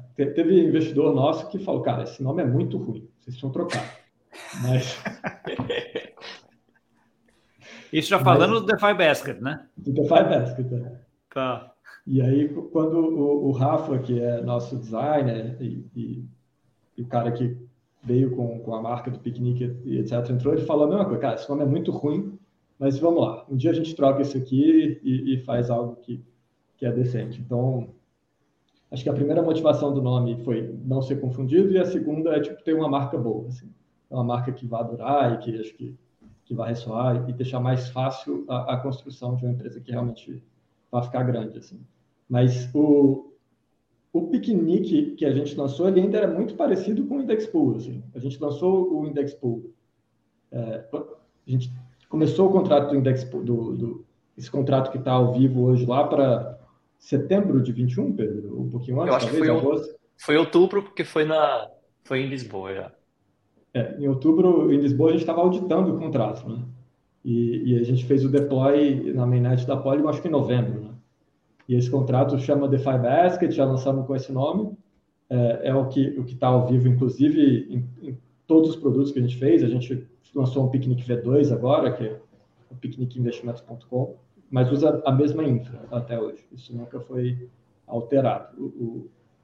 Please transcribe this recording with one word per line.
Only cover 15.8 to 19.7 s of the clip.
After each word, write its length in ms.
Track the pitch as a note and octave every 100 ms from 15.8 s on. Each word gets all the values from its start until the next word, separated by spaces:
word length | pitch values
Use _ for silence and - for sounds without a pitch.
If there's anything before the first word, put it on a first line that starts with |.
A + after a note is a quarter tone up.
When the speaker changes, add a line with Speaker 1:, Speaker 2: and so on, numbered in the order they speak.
| A#2+ B2
Speaker 1:
e, 300 | A2+ B2 B2+ - _ _ _ _ _ -
e 40 |
o 60 | A#2+
cara 240 | A#2+ A#2
que 240 | A#2+ B2 - - _ _ _
veio 340 | A#2+ B2+ C3 B2+
com, 240 | A#2+ A2+
com 160 | - A2+
a 60 |
marca 300 | A2+ A#2+ -
do 80 | A2+
Piquenique 580 | - A#2 B2 B2 B2